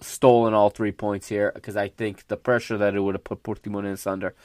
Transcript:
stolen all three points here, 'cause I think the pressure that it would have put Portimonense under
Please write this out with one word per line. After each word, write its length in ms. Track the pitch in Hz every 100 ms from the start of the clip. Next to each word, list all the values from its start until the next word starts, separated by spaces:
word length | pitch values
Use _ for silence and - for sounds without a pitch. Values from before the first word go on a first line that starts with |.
stolen 540 | - - 135 120 113 110
all 160 | 104
three 220 | - 107
points 360 | 98 104 101 -
here, 220 | 104 104 -
'cause 160 | - 104
I 120 | 101
think 400 | - 110 95 -
the 80 | 104
pressure 420 | - 120 - 107
that 160 | 101 101
it 60 |
would 160 | 98 98
have 80 | -
put 180 | 107
Portimonense 640 | - 104 - 101 101 98 -
under 300 | 95 92 -